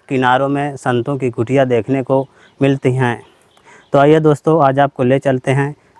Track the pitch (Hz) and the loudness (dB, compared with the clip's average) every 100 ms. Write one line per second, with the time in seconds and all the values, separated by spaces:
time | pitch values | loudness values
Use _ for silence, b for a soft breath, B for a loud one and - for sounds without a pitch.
0 | - 135 127 131 139 143 143 135 135 120 | -2 -2 0 0 0 -4 -6 -6 -4 -2
1 | 117 139 131 120 117 135 131 117 120 135 | -4 -4 -6 -4 -2 0 2 0 -2 -4
2 | 123 135 131 b b b 139 135 131 127 | -2 -2 -4 b b b -2 0 -2 0
3 | 123 113 - _ _ _ b b b 143 | -2 -2 -12 _ _ _ b b b 2
4 | 147 160 156 143 160 160 139 135 139 - | 4 4 2 0 0 2 2 2 0 0
5 | 123 135 139 131 - 135 143 147 b | 0 0 0 -2 -2 -2 -2 -8 b